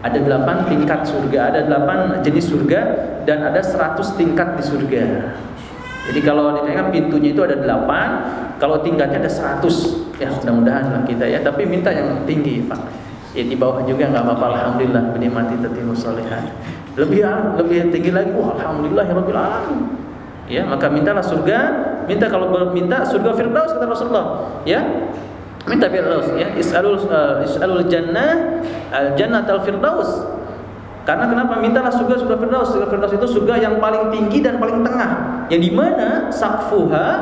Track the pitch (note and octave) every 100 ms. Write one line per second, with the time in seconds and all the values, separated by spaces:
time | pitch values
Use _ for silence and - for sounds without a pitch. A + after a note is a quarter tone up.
0 | - D3 C#3 C3+ C3 - - D3 D3+ D3+
1 | - C#3+ C#3 C3+ A#2+ D#3 D3 C#3+ D3 F#3
2 | F#3 - D3+ D3+ E3+ D3+ B2+ F3+ A#3 -
3 | - - - D3+ - F#3 - F#3 D#3+ F3+
4 | F#3 - E3 E3 E3+ D3 D3 C#3+ C3+ B2+
5 | A#2 A#2+ - - - - - - - -
6 | - D3 D3 D3 D3 D3 D3 F#3 F#3+ F3
7 | D3+ D3+ D3 E3 F3 C#3 A#2+ A2+ - D#3
8 | A3+ - - - - - C#3+ D#3 D#3+ D#3
9 | C#3 C#3 D3+ - D3 C#3 E3+ E3 - -
10 | - - C3+ C#3 A#2+ A#2 A#2 C#3 C3+ B2
11 | A#2+ A#2+ A#2+ D3 C#3 E3+ F#3+ F3 F#3 D3+
12 | C#3 C3+ - D#3 C#3 A#2 A#2 A2+ - -
13 | - - - - A#2+ B2+ B2+ C3 B2+ C3
14 | C#3 B2 A#2+ A#2+ B2 A#2+ B2 B2+ B2+ A#2+
15 | A#2 A#2 A#2+ A#2 A#2 A#2+ A#2 A#2 A#2 A#2
16 | A#2 A2+ A2+ A#2 A#2 - - - - -
17 | D3+ G3 G#3 G#3+ G#3+ F3+ E3+ F3 E3+ E3
18 | E3+ F3+ G3 F#3 - - D#3+ D#3 D3+ G3+
19 | F#3 F3+ F3+ - - - G4 B3+ - -
20 | - - - - - B2+ F#3+ C3+ C#3+ D3
21 | D3+ G3+ F#3 D#3+ - A3+ C#4+ - - -
22 | - G3+ A3 F#3 F#3 F#3 F3+ F3+ F3+ B3+
23 | B3 - A#3 A3+ A#3 D4 D#4+ - A#3 A3+
24 | A#3+ A3 - - - - D3+ A3 - -
25 | - - - - - - - A#3+ - F#3+
26 | D#3+ D#3+ - - - F3 E3 E3 G3+ G3
27 | G3+ D#3+ C#3+ C#3 C#3+ - F#3 F3+ F3 E3+
28 | E3+ G3 C#4+ E4 E4 E4 - - - C3+
29 | C#3+ C#3+ A3 A#3 G#3+ G3 G3+ G3 C#4+ E4+
30 | - - - - - - - - - -
31 | - E3+ A#3+ A#3 A#3+ A3+ A3+ B3+ B3+ A#3+
32 | - B3 A3+ A#3+ A3 B3+ A3+ G3 G3+ G3+
33 | G3+ G3+ B3 G#3 - A#3 A3 G#3+ G#3+ G#3+
34 | A3 A3 G#3 C#4+ C#4 A#3+ A3+ A#3 A#3+ B3
35 | G3+ B3 - - - E3+ F3 G#3 D#4+ -
36 | - D#4+ - - G#3+ - - G#3 D#3+ D3+
37 | G#3+ E4